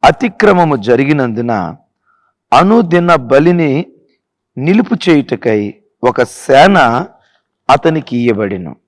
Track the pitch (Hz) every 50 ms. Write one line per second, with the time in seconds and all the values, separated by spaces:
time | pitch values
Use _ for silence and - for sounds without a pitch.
0 | - 139 160 - - 240 180 _ - 208 196 180 175 160 147 127 98 110 123 117
1 | 135 139 151 147 131 120 110 110 120 120 117 104 90 82 78 - _ _ _ _
2 | _ _ _ _ _ _ _ _ _ _ - 131 170 190 220 233 226 170 165 175
3 | 175 175 170 156 127 113 135 135 151 170 180 175 165 147 131 147 185 - _ _
4 | _ _ _ _ _ _ _ _ _ _ _ - 131 156 190 220 - - 233 165
5 | - 180 165 147 135 - 135 104 - 120 110 107 104 104 - _ _ _ _ _
6 | - 123 120 - 123 - - - - - 143 135 151 190 202 180 143 120 113 127
7 | 180 - _ _ _ _ _ _ _ _ _ _ _ - 131 143 - 165 160 160
8 | 139 - 123 120 120 120 113 101 107 98 101 95 90 78 - _ _